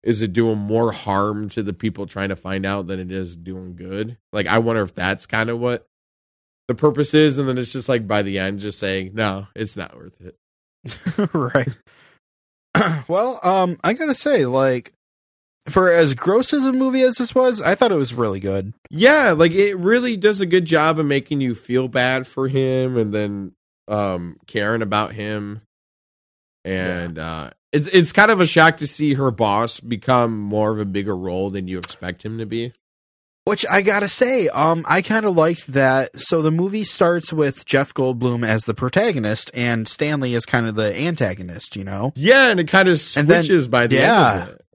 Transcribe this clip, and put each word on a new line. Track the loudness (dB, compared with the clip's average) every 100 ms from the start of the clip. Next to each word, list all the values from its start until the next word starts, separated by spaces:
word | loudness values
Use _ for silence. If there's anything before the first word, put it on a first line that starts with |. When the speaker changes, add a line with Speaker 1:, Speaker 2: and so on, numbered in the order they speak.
Speaker 1:
is | -2 -2
it | 0
doing | 0 0 0
more | -2 0 0
harm | -2 -2 0 0 -4 -8
to | -6
the | -8
people | -4 -6 -6 -10
trying | -6 -6
to | -6
find | -6 -6 -4
out | -4 -6
than | -8
it | -8
is | -8 -8 -12
doing | -14 -14 -14 -16
good? | -12 -8 -8 -10 _
Like, | -6 0
I | 0
wonder | 0 -2
if | -4
that's | -4 -6 -6 -4
kinda | -4 -2 -4
what | -4 -4 _ _ _ _ _ _ _ _ -6
the | 2
purpose | 2 2 2
is, | 6 4 2
and | -2
then | -2
it's | -4
just, | -8 -2
like, | -2 0
by | -2
the | -2 -2
end, | -4 -4
just | -8 -6
saying, | -4 -4 -6
"No, | -4 -2 -4 -10 -10
it's | -10 -8
not | -14 -16
worth | -20 _
it." | -20 _ _ _ _ _ -18 -10 -8 -4 -2
Speaker 2:
<laughs> |
Right. | -2 0 0 0 -8 _ _ _ _ _ _ _ _ _ -2
<clears throat> | 0 -2 -4
Well, | -2 -2 -2
um, | 0 2 0 -2 -2
I |
gotta | -2 -2
say, | -2 2 2 2
like, | 2 2 0 -6 _ _ _ _ _ _ _ -2
for | 2 4
as | 6 4
gross | 2 2 2 2
as | 0 0
a |
movie | 0 0 2
as | 2 2
this | 0
was, | 2 2 2
I | 0
thought | 2 4
it | 2
was | 0
really | -2 -2 -2
good. | -2 -4 -4 -12 _
Speaker 1:
Yeah, | 4 6 6 4
like, | 4 4
it | 4 2 2
really | 2 2 2 0
does | 0 2
a | 2
good | 2 2
job | 2 2 2
of | 0
making | 0 0 -2
you | -2 -4
feel | -2 -2 0
bad | 0 0 0 -4
for | -6 -2
him | 0 0 0 0 -2
and | -2
then, | -2 -4 -6 -10 _ _ _ -6
um, | -4 -2 -4 -8 -14 _
caring | -4 -2 -2
about | -2 -2 -4
him. | -6 -8 -8 -8 -12 _ _ _ _ _ _ _ _ _ _ -8
And, | -4 -4 -4 -8 -8
Speaker 2:
Yeah. | -10
Speaker 1:
uh, | -10 -12 _ _
it's, | -4 2
it's | 4 4
kind | 4 4
of | 4
a | 4
shock | 6 4 4
to | -6
see | -2 0
her | 0 0
boss | 0 0 2 0 -6
become | -8 -8 0 2 2 -2
more | -4 0 0
of | 0
a | -2
bigger | -4 -4 -4
role | -4 -4 -4
than | -6 -8
you | -8
expect | -8 -10 -10 -10 -10
him | -10
to | -8
be. | -8 -8 -12 _ _ _ _ _ _ -4
Speaker 2:
Which | -2 2
I | 2
gotta | 2 0 0
say, | 0 2 2 0
um, | 2 2 2 2
I | 0
kinda | 2 0 2
liked | 2 2 0 -4
that. | 2 4 2 0 -6
So | -2 0
the | 2
movie | 0 -2 -4
starts | -4 2 2 2 -2
with | 0 -2 -2 -2
Jeff | 0 0
Goldblum | -2 -2 0 -2 0
as | 0 0 -2
the |
protagonist, | -4 -2 0 0 0 -2 -2 -4
and | -4 -2 -2 -2
Stanley | -4 -2 -2 -2
is | -2 0
kind | -2 0
of |
the | -2 -2 -2
antagonist, | -4 -2 -4 -4 -10 -12 -12 -10
you |
know? | -8 -6 -6 -2
Speaker 1:
Yeah, | 4 6 6
and | 2
it | 2
kinda | 4 4 4 2 0
Speaker 2:
And | 4
then, | 4
Speaker 1:
switches | 6 2 2
by | 2 2
the | 4
Speaker 2:
yeah. | 4 6 4
Speaker 1:
end | 2
of | -6 -16
it. | _